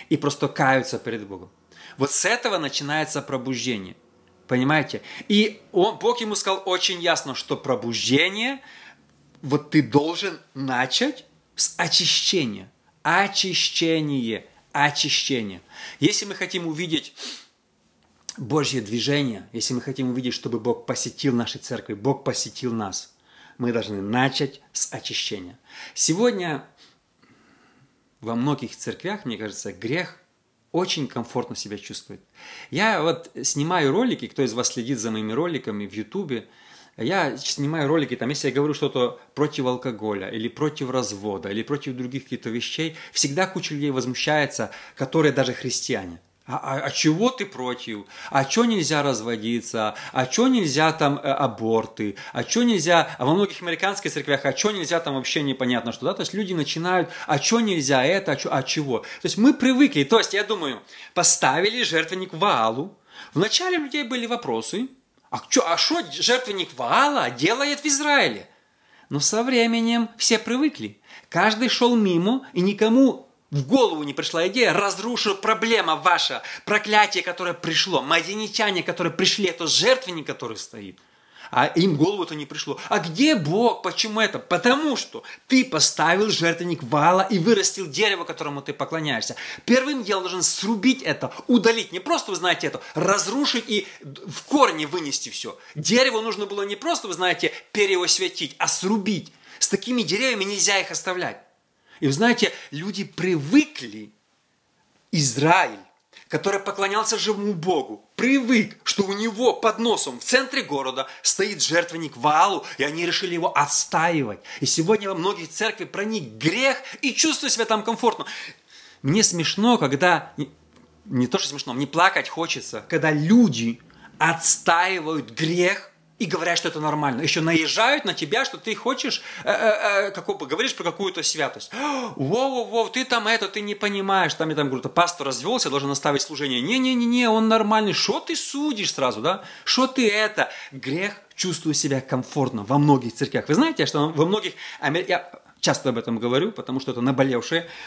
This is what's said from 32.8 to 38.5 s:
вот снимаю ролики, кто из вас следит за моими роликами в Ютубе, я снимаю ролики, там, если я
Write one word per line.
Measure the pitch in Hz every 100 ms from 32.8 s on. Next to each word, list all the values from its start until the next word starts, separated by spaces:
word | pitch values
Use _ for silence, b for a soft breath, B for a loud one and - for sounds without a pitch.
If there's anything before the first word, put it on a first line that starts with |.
| 214 190
вот | 160 156 - -
снимаю | - 147 156 180 139
ролики, | 170 247 156 113
кто | -
из | 127
вас | 113 120
следит | - 117 127
за | 113
моими | 107 107
роликами | 117 175 151 - 104 101
в |
Ютубе, | 104 107 196 175 117 - B B B B -
я | 113 190 147 127
снимаю | - - 143 160 139
ролики, | 160 131 123
там, | 117
если | 143
я | 139